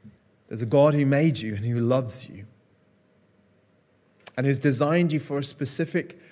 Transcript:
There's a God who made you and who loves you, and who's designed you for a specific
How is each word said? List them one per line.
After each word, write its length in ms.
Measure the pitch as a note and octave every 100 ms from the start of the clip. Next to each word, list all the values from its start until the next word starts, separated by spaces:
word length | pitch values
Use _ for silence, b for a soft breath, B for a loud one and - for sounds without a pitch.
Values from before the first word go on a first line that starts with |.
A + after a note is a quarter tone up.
| - - _ _ -
There's 140 | A2+
a 40 | A#2
God 280 | C#3 D3
who 120 | D3 C#3
made 320 | C#3 D#3+ B2+
you 160 | A2
and 100 | G#2
who 140 | A2+ A#2+
loves 500 | A#2 B2+ A#2+ - -
you, 180 | - G#2 _ _ _ _ _ _ _ _ _ _ _ _ _ _ _ _ _ - -
and 100 | C3+
who's 120 | C#3
designed 540 | C#3+ B2 D3 E3+ F3
you 80 | D3+
for 180 | - C#3+
a 60 |
specific 720 | C#3 - C#3 - D#3+ F3 - - b